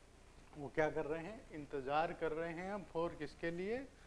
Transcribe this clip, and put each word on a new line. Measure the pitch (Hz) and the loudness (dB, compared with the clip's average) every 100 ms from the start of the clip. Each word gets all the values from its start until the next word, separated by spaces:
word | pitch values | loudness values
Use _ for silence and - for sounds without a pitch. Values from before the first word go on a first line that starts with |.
| - - - - - 151 | -20 -20 -18 -18 -14 -8
वो | 139 | -2
क्या | - 151 | 6 6
कर | 147 143 | 6 2
रहे | 160 | 0
हैं? | 165 220 - | -2 -8 -10
इंतज़ार | 165 143 147 131 147 170 | -10 -4 -2 2 4 4
कर | 151 160 | 2 0
रहे | 151 170 | 2 0
हैं | 165 185 202 165 | -2 -2 -4 -2
for | 165 165 151 | 0 0 0
किसके | 147 - 170 | -6 -2 0
लिए? | 170 190 240 269 - | 0 0 0 -2 -12